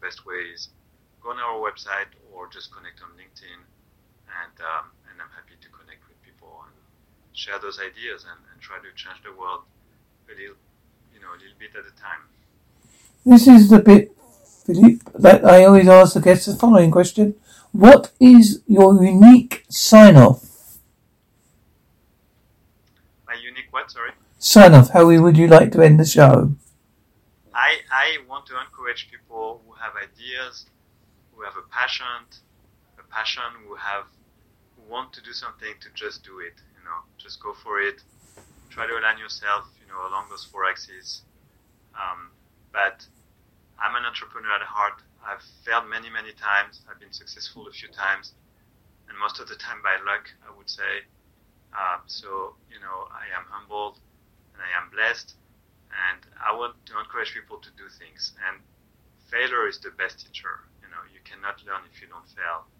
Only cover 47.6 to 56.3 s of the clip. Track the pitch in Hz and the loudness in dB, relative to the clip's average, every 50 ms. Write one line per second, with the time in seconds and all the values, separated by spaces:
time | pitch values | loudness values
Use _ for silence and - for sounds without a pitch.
47.6 | 104 101 - - 110 104 _ 104 98 98 95 98 _ - _ _ _ _ _ _ | -20 -20 -20 -20 -20 -20 _ -14 -12 -12 -12 -14 _ -20 _ _ _ _ _ _
48.6 | _ _ _ _ _ _ _ _ _ _ 110 101 104 104 - - 123 120 107 _ | _ _ _ _ _ _ _ _ _ _ -18 -16 -16 -16 -16 -18 -20 -20 -20 _
49.6 | - 120 117 107 104 98 95 95 98 98 101 107 - - _ _ _ 110 104 101 | -20 -20 -20 -18 -14 -14 -14 -12 -12 -14 -16 -16 -18 -20 _ _ _ -20 _ _
50.6 | 98 - - - 101 98 98 101 - _ _ _ _ _ _ _ _ _ _ _ | _ -20 -20 -18 -18 -16 -16 -18 -20 _ _ _ _ _ _ _ _ _ _ _
51.6 | _ _ - 101 95 90 90 92 _ _ - - 104 101 98 95 92 104 _ _ | _ _ -20 -16 -14 -14 -14 -16 _ _ -20 -20 _ -20 -20 -20 -20 -20 _ _
52.6 | _ _ 117 107 98 95 95 95 101 _ - 104 107 104 95 90 92 _ 101 104 | _ _ _ _ -20 -20 -20 -20 -20 _ -20 -20 -20 -20 -20 -20 -20 _ -20 -20
53.6 | 104 104 104 104 104 104 _ _ _ _ _ _ _ _ _ _ _ _ _ 101 | _ _ -18 -18 -18 -18 _ _ _ _ _ _ _ _ _ _ _ _ _ _
54.6 | 92 90 90 87 90 _ 101 104 110 117 117 - - _ _ _ _ _ _ _ | -20 -16 -16 -16 -18 _ _ -12 -12 -12 -12 -14 -20 _ _ _ _ _ _ _
55.6 | _ _ _ _ _ _ 104 98 92 92 92 _ _ _ | _ _ _ _ _ _ -20 -16 -16 -16 -16 _ _ _